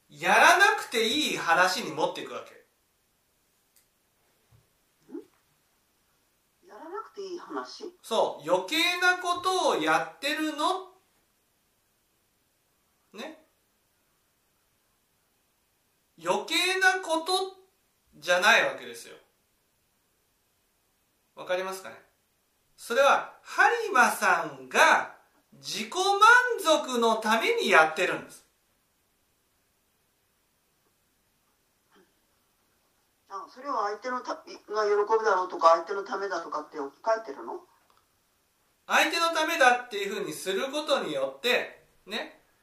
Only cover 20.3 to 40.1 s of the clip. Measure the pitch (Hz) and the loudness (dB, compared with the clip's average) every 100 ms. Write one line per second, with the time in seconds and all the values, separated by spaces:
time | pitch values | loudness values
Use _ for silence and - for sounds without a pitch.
20.3 | _ _ _ _ _ _ _ _ _ _ | _ _ _ _ _ _ _ _ _ _
21.3 | - 156 180 190 190 113 - _ _ _ | -14 -6 -6 -6 -10 -14 -20 _ _ _
22.3 | _ _ _ _ _ - 233 277 202 - | _ _ _ _ _ -4 2 4 4 0
23.3 | - - - 415 480 427 262 233 - 208 | -16 -8 2 2 2 0 2 2 2 0
24.3 | 170 156 135 131 - 320 - - - _ | 0 -2 -12 -4 4 6 4 0 -12 _
25.3 | _ _ - - - - 359 381 403 440 | _ _ -20 -12 -10 -8 -2 0 6 8
26.3 | 480 494 427 330 302 262 247 233 214 220 | 8 6 0 2 2 2 0 2 2 0
27.3 | 226 415 466 254 170 160 - 170 147 - | 0 2 0 4 6 6 2 -2 -2 -8
28.3 | - _ _ _ _ _ _ _ _ _ | -20 _ _ _ _ _ _ _ _ _
29.3 | _ _ _ _ _ _ _ _ _ _ | _ _ _ _ _ _ _ _ _ _
30.3 | _ _ _ _ _ _ _ _ _ _ | _ _ _ _ _ _ _ _ _ _
31.3 | _ _ _ _ _ _ 202 _ _ _ | _ _ _ _ _ _ _ _ _ _
32.3 | _ _ _ _ _ _ _ _ _ - | _ _ _ _ _ _ _ _ _ -16
33.3 | 190 - 247 277 226 202 214 254 247 - | -14 -14 -14 -6 -4 -4 -4 -6 -8 -8
34.3 | - - 196 - 208 208 208 208 226 214 | -12 -12 -18 -8 -2 0 2 2 2 2
35.3 | 185 180 - 165 165 170 196 190 196 196 | 0 -2 2 4 4 0 -8 -8 -6 -6
36.3 | 175 160 147 151 156 139 - - 220 - | -6 -8 -10 -10 -10 -12 -8 -2 -2 -4
37.3 | 131 117 156 - _ _ _ _ _ _ | -14 -12 -14 -16 _ _ _ _ _ _
38.3 | _ _ _ _ _ - 233 311 339 330 | _ _ _ _ _ -2 2 2 0 0
39.3 | 320 320 330 254 247 - 202 202 | 0 -2 4 4 4 -2 -8 -6